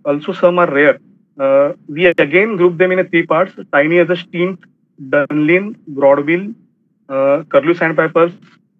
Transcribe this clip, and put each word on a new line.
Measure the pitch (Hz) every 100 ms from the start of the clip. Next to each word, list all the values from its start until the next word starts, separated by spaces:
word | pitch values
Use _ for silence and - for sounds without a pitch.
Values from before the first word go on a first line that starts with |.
| -
also | 147 151
some | 180 180 180
are | 175
rare. | 139 143 127 _ _ _ -
Uh, | 135 139 143 175 -
we | 151 180
again | 170 156 170 214 202
group | 180 165
them | 185
in | 185
a |
three | 180 170 170
parts: | 160 190 - 190
tiny | 143 151 175
as | 165
a | 175
stink, | - 175 180 190 _ _ _ - 135
dunlin, | 143 139 151 151 180 202 233 -
broadbill, | 139 139 143 143 175 202 226 _ _ _ _ -
uh, | 135 139 143 160
curlew | 143 143
sandpipers. | 175 165 160 160 165 175 180 _ _ _ _